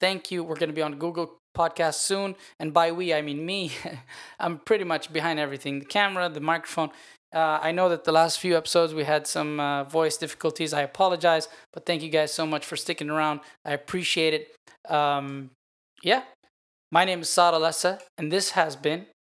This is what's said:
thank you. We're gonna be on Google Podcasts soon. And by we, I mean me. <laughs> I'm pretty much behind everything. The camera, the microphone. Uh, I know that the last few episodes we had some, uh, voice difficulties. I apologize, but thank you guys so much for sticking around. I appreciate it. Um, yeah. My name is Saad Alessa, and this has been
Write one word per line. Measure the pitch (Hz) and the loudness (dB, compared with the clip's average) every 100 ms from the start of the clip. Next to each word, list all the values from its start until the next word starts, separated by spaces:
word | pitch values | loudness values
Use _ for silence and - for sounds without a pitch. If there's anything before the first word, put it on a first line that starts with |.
thank | 185 190 - | -2 -2 -4
you. | 180 | -6
We're | 165 156 | -6 -4
gonna | 160 | -2
be | 151 | -2
on | 151 143 | -4 -4
Google | 165 170 165 - _ - | -6 -4 -6 -10 _ 0
Podcasts | 165 - 160 147 | 0 2 0 0
soon. | - 196 196 185 - - | -2 -2 -4 -8 -16 -10
And | 160 | 0
by | 156 165 | 2 2
we, | 170 180 | 2 -2
I | 151 | -2
mean | 151 143 | -2 -4
me. | 165 196 175 - - 127 - | -4 -4 -6 -8 -12 -12 -16
<laughs> | - - - | -20 -18 -6
I'm | 175 165 | -6 -4
pretty | - 220 | 0 0
much | 175 156 - | 2 -2 -2
behind | 160 165 156 | -2 0 0
everything. | 147 139 143 139 | -2 -4 -6 -6
The | |
camera, | 139 208 202 185 175 | -2 0 0 0 -4
the | 151 | -2
microphone. | 156 165 - - 156 - - - _ | -2 -2 -2 -4 -4 -6 -20 -20 _
Uh, | 160 160 156 | 0 2 2
I | 156 | 0
know | 175 185 | 2 2
that | 170 | 2
the | - | 4
last | 160 165 - | 6 6 4
few | 185 165 | 2 2
episodes | 156 175 165 | 2 2 2
we | 156 | 0
had | 147 151 147 | 0 0 0
some, | 160 151 151 | -4 -2 -2
uh, | 143 143 | -2 -2
voice | 139 160 160 156 | -2 0 2 0
difficulties. | 156 - 160 156 160 | -6 -4 -4 -2 -2
I | 147 | -2
apologize, | 139 - 190 175 175 160 156 - - | -2 2 2 4 4 4 2 -12 -20
but | 175 - | -10 -4
thank | 165 | -4
you | 160 | 0
guys | 156 151 | 0 0
so | - 160 | -2 -2
much | 151 | -4
for | - 151 | -4 -6
sticking | - 170 151 | -6 -6 -4
around. | 151 156 147 - - | 0 0 -2 -8 -14
I | - | -6
appreciate | 143 - 180 170 - 160 | -6 -4 -4 -2 2 2
it. | 151 151 - _ - - | 2 -2 -18 _ -18 -2
Um, | 156 147 143 139 139 131 _ _ _ _ _ | 0 2 0 -4 -8 -12 _ _ _ _ _
yeah. | - 247 262 - _ _ _ _ _ | 0 0 0 -16 _ _ _ _ _
My | 165 | 2
name | 190 175 | 2 0
is | 160 | 0
Saad | - 175 | 4 6
Alessa, | 165 160 160 180 196 - - | 4 2 0 0 -2 -8 -8
and | 156 | -2
this | 185 190 | 0 0
has | - 160 135 | 2 0 0
been | 147 165 190 _ | -2 -2 -6 _